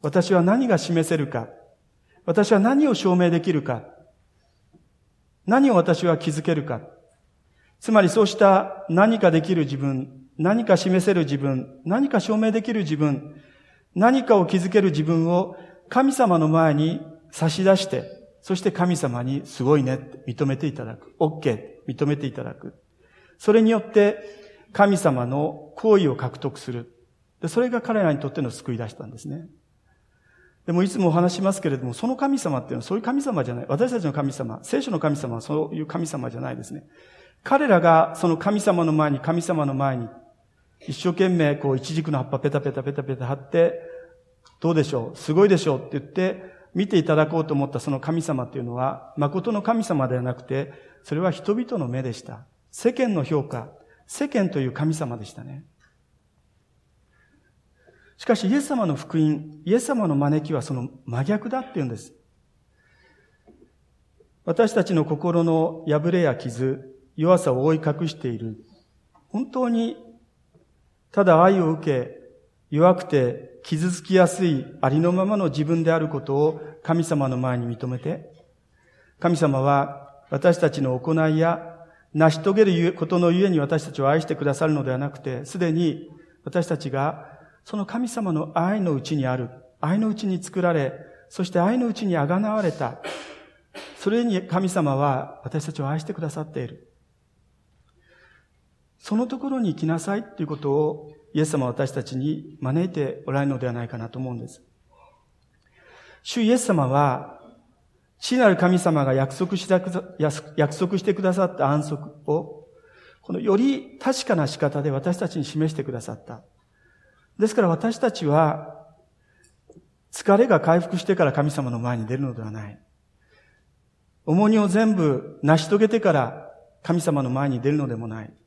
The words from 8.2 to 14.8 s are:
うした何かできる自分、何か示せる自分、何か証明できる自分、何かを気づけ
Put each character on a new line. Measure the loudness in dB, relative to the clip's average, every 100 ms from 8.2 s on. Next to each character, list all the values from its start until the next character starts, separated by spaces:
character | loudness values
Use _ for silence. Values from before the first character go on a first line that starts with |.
う | 2
し |
た | 6 6 6 4 -8 -2
何 | 4 4 6
か | 4
で | 4
き | 2
る | 0 0
自 | -2
分、 | -2 -4 -6 -14 -20 -4
何 | 0 0 2
か | 2
示 | 4 2 4
せ |
る | 2 2
自 | 0
分、 | 0 -2 -4 -12 -4
何 | 0 2
か | 0
証 | 0 0
明 | 2
で | 0
き | -2
る | -2
自 | -2 0
分、 | 0 0 -6 -20 -20 _ _ _ _
何 | 2 4 4 4
か | 4
を | 4
気 | 0
づ | 2
け | 2